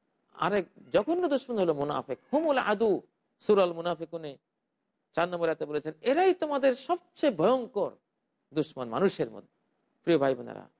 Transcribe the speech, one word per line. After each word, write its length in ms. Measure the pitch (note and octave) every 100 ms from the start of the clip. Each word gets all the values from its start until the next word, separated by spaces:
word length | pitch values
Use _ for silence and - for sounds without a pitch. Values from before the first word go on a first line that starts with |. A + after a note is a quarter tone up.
| _ _ _
আরেক 340 | - F3 G3+ - - -
জঘন্য 360 | F3+ D4 F4 F4
দুশমন 300 | C#4 - A3+
হলো 160 | F3
মুনাফিক, 440 | C#3+ D3 C3+ - B2+ _
হুমুল 260 | C#4 E4 C4
আদু। 440 | - G3+ A3 F3 - _ _ _
সূরা 220 | - G3+
আল 100 | F3+
মুনাফিকুনে 640 | E3 F3 D#3+ D#3+ E3 D3+ B2+ _ _ _ _ _ _ _
চার 160 | - F3
নম্বর 200 | F3 E3
আয়াতে 160 | D#3
বলেছেন, 300 | D3 D3+ D#3 -
এরাই 340 | - D4 F#4
তোমাদের 400 | F4+ D4+ C#4+ C4+
সবচেয়ে 580 | B3 - - - - D4
ভয়ঙ্কর 580 | E3 F#3 C4 A3+ G3+ D3 - _ _ _ _ _
দুশমন 340 | D3+ - - A#2+
মানুষের 420 | A#2+ F#3+ - A#2+
মধ্যে। 180 | G#2+ - _ _ _ _ _
প্রিয় 160 | E3+ D#3+
ভাই 160 | C3+
বোনেরা 340 | B2 A#2 G#2 F#2+ _